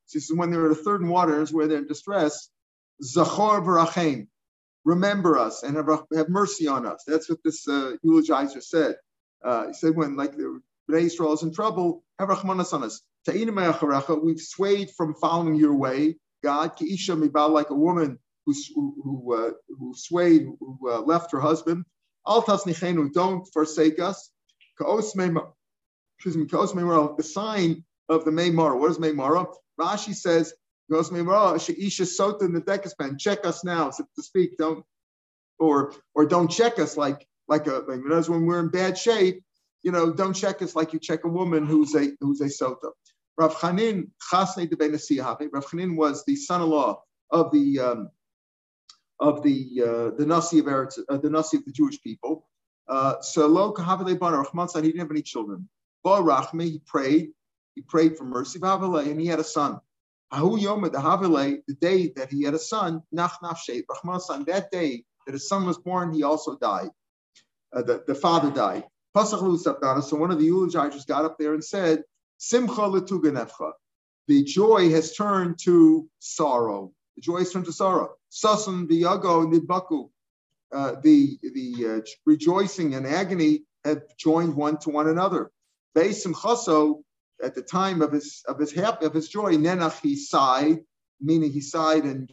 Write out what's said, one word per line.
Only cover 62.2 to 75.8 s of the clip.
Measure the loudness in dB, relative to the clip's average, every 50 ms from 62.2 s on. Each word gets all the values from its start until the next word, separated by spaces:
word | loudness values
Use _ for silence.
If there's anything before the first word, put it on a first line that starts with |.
| -10 -6
he | -4 -2 -2
had | -2 -2
a | -4
son, | -4 -4 -4 -4 -2 -4 -4 -6 -8 -8
nach | -4 -2 -2 -4 -4 -8
nafshe, | -10 -10 -10 -10 -10 -10 -8 -8 -8
Rahman | -10 -12 -10 -8 -6 -6 -6
son, | -6 -8 -8 -6 -4
that | -4 -4 -4 -4 -4
day | -4 -4 -4 -4 -4 -6 -12 _ _ _ -14
that | -12 -10
his | -8 -6
son | -4 -4 -2 -2
was | -2 -4
born, | -4 -6 -4 -4 -2 -2 -2 -2
he | -2 0
also | 0 0 -2 -2 -8 -8
died. | -4 -2 -2 -2 -2 -4 -8 -14 _ _ _ _ _ _ _ _ _ _ _ _ _ _ _
Uh, | -6 -4 -2
the, | -2 -2 -2 -2
the | -6 -4
father | 0 2 4 4 4 2 2
died. | 0 0 0 0 -2 -4 -10 -14 _ _ _ _ 2
Pasach | 2 2 2 0 0
Lu | 0 0 0
Sabdana, | 2 0 -2 -2 0 0 0 0 0
so | -2 -2 -2
one | 0 0 0
of | 2 2
the | 2
eulogizers | 4 4 2 2 0 0 0 -2 -2 -4 -8 -6
got | -4 -2 0 -2
up | -2 -2
there | -4 -2 -2 -2
and | -4 -4
said, | -6 -4 0 2 2 2 0 -2 _ _ _ _ _ _
Simcha | -14 -4 0 2 2 2 0 -2
Letuganefcha, | -2 0 0 0 0 -2 -2 -2 2 2 2 0 0 -6 -8 -10 -10 -10 -10 -10 _ _ _ _ _ _ _ _ _ _
the | 4 4 4 4
joy | 4 2 4 6 6 8 8 6 6
has | 4 4 2 0 -4
turned | -4 0 0 2 0 0 -2 -4 -2
to | 2 6 8 10